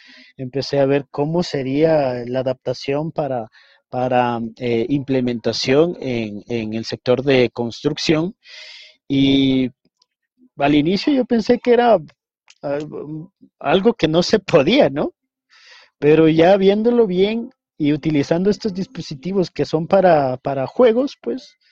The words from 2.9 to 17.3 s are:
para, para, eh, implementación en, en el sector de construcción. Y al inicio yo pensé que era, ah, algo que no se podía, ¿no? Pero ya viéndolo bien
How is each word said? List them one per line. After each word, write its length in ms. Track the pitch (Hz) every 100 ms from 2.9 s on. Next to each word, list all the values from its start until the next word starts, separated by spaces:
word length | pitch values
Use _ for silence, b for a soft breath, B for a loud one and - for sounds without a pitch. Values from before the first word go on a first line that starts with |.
| 143 160
para, 380 | - 143 123 113 b b b _
para, 500 | 127 127 123 123 117 113 -
eh, 280 | 123 117 -
implementación 1080 | 143 131 131 123 117 117 110 131 139 170 -
en, 440 | 135 120 107 101 -
en 280 | 117 110 110
el 100 | 113
sector 380 | - - 123
de 260 | 139 131 117
construcción. 840 | - 117 - - - - 151 175 - B B B B B B -
Y 640 | 139 135 135 135 131 127 - _ _ _ _ _ _ _ -
al 180 | 143 147
inicio 380 | 156 196 -
yo 120 | 269 240
pensé 340 | 233 - 247
que 140 | 247
era, 260 | 233 240 190 143 _ _ _ _ _
ah, 160 | 147 143 151 - 143 156 180 _ 131 -
algo 340 | 139 180 214
que 140 | - 156
no 160 | 160
se 160 | - 214
podía, 500 | - 165 139 269 160
¿no? 240 | 139 285 - _ _ _ b b b b -
Pero 280 | 147 156 160
ya 280 | 160 170 202
viéndolo 500 | 190 208 233 240 214
bien 440 | 180 202